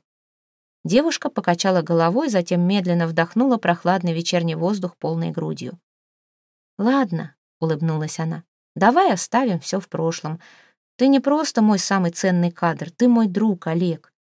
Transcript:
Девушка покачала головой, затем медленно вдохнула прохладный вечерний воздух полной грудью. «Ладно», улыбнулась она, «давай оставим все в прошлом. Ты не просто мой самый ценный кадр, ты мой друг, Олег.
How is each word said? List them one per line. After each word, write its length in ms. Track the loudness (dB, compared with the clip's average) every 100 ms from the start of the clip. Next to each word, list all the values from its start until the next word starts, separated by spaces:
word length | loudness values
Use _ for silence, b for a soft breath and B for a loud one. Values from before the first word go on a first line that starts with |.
| _ _ _ _ _ _ _ _
Девушка 460 | 0 2 2 -2 -6
покачала 500 | -4 -2 0 0 0
головой, 480 | 0 2 2 0 0
затем 340 | -2 0 0
медленно 440 | 2 0 0 0 0
вдохнула 500 | 0 -2 0 0 2
прохладный 560 | 0 0 0 0 0
вечерний 440 | -2 -2 -2 0 -2
воздух 400 | -2 -2 -6 -8
полной 340 | -6 -4 -4
грудью. 480 | -4 -6 -6 -10 -14 _ _ _ _ _ _ _ _ _ -4
«Ладно», 600 | 0 2 0 -2 -8 -14 _ _
улыбнулась 580 | -4 -2 -2 -2 -4 -6
она, 240 | -6 -8 -12 _ _
«давай 380 | 0 2 4 2
оставим 480 | 0 -2 -2 0 -2
все 180 | -4 -6
в 100 | -6
прошлом. 520 | -4 -4 -4 -8 -10 b b b b _ 0
Ты 100 | 2
не 140 | 4
просто 420 | 2 0 0 2
мой 160 | 2 2
самый 320 | 0 0 0
ценный 400 | 0 0 2 0
кадр, 400 | 0 -2 -2 -8
ты 160 | 0 2
мой 220 | 4 2
друг, 400 | 2 0 0 -2
Олег. 440 | -2 0 -2 _ _ _ _